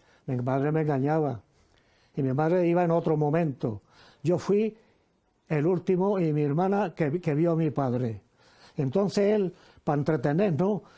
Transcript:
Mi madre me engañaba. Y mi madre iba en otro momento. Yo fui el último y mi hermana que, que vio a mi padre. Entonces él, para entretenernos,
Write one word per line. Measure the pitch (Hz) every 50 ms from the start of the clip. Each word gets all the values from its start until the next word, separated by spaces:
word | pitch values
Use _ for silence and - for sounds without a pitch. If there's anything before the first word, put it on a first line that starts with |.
| _ _ _ _ _
Mi | - 131
madre | 123 120 131 127 139 135 151 151
me | 156 160
engañaba. | 147 147 131 131 143 156 160 156 139 123 101 - _ _ _ _ _ _ _ _ _ _ _ _ _ _
Y | - 139
mi | 131 127
madre | 143 156 160 175 185 175
iba | 170 170 175 180
en | 170
otro | 165 170 165 170 156
momento. | 151 151 147 147 170 175 156 127 - - 123 107 104 - _ _ - - - - _ -
Yo | 151 175 143
fui | - - 196 202 220 214 214 - _ _ _ _ _ _ _ _ _ _ _ _ _ -
el | 160 147 143
último | 170 190 175 180 - 185 175 190 202 202 190
y | 170 160 147
mi | 151 147
hermana | 143 139 160 185 190 202 202 208 175 156
que, | - 165 143 139 180
que | 175 170 143
vio | 147 170 170 165
a |
mi | 160 165 151
padre. | 127 - 139 127 120 123 127 117 110 101 - _ _ _ _ _ _ _ - - -
Entonces | - 139 135 - 196 202 180 - 202 196 202 214
él, | 214 196 175 - - - - - - -
para | - 147 143
entretenernos, | 139 - 156 151 120 147 143 170 214 202 156 127 180 196 214 180 - - -